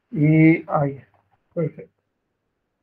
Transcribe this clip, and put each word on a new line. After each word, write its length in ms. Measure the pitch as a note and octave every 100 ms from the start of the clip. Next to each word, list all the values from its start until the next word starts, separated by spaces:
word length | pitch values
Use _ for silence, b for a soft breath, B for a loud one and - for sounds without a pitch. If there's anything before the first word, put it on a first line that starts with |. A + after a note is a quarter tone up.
| _
Y 520 | G3 D3+ D#3+ D#3+ E3 -
ahí 300 | D#3 C#3+ C3+
está, 220 | - _ _ _ _
perfecto. 480 | F3 D3+ - - _ _ _ _ _ _ _ _ _